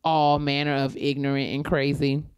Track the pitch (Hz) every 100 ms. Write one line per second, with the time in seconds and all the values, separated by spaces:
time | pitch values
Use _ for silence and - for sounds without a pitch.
0 | 165 160 147 147 147 139 147 139 135 120
1 | 139 139 139 139 123 135 147 156 139 143
2 | 139 139 -